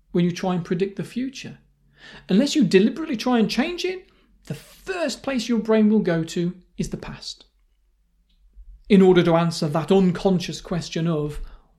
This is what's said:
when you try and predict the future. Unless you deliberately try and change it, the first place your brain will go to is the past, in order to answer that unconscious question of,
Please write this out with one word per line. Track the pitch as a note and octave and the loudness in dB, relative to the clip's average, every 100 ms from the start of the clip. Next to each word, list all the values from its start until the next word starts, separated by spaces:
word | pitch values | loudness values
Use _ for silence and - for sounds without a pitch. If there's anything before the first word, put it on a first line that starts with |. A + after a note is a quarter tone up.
| _ | _
when | F#3 | -2
you | F3 | 0
try | E3+ F#3 F3+ | -2 -4 -4
and | |
predict | E3+ E3+ G3 - | -4 -4 -4 -6
the | |
future. | - A3+ C4 - - - _ _ _ _ - - - | -10 -8 -8 -10 -16 -20 _ _ _ _ -20 -20 0
Unless | F#3 C#4+ D#4 | 2 2 2
you | |
deliberately | F#3+ F#3 G#3 - D#4+ A#3 | 4 4 4 0 -6 -6
try | - B3 | 0 0
and | G#3 | 0
change | - D#4 F4 | 0 -4 -4
it, | F4+ F#4 - _ _ _ - | -6 -8 -14 _ _ _ -16
the | |
first | C#3+ - - - F#4 D4+ - | -16 -16 -18 -10 -6 -4 -4
place | - C4+ G#3+ | -6 -4 -2
your | A#3 | -2
brain | A3 A3 G#3+ | 2 2 4
will | G#3+ | 4
go | F3+ E3 | 2 -2
to | D#3+ - F3 F3 _ - | -2 -4 -4 -6 _ -10
is | F#3 | -8
the | - | -8
past, | - C#3 - - _ _ _ _ _ _ _ _ _ _ _ - - - - | -12 -14 -16 -18 _ _ _ _ _ _ _ _ _ _ _ -20 -20 -20 2
in | G3+ | 6
order | F#3+ F3+ | 8 6
to | E3+ E3 | 4 2
answer | E3+ E3 D#3+ | 2 -2 -2
that | D#3+ D3+ | -2 2
unconscious | F#3+ F#3+ F3 G3+ F3+ F3 D#3 | 4 4 2 0 0 -2 -10
question | - F3 - F3 E3 | -8 -8 -6 -4 -2
of, | D#3 D3 D3 - - _ | -2 -4 -8 -12 -16 _